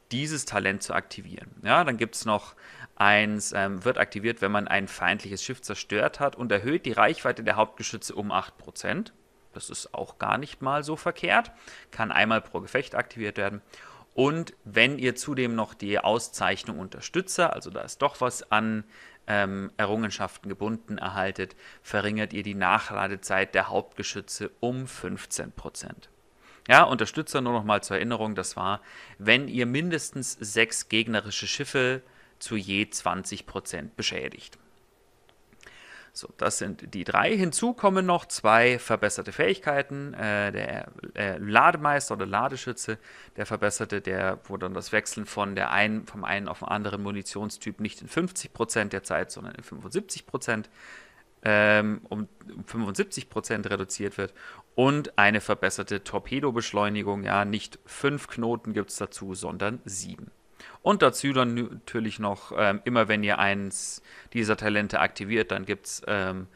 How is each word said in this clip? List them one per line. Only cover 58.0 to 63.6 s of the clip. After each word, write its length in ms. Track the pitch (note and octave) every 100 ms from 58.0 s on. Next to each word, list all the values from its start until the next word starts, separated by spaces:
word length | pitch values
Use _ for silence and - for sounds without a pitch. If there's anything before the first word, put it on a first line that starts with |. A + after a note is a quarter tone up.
| C#3 C#3+ -
Knoten 460 | - A2+ A2+ A2
gibt's 240 | G#2 G2 -
dazu, 360 | G2+ - G2
sondern 460 | F#2 F#2 F2+ G2+ B2 -
sieben. 440 | F#2+ F#2 - - _ _ - - -
Und 180 | F3+ G#3
dazu 320 | C#3+ - C#3
dann 220 | C3 B2 A#2+
natürlich 640 | A#2+ A#2+ - A#2 A2 A2
noch, 320 | G#2 G2+ - -
ähm, 260 | G#2 G2+ A#2+
immer 220 | A#2+ G#2+
wenn 160 | G#2+
ihr 160 | G#2 -
eins 640 | G2 G2+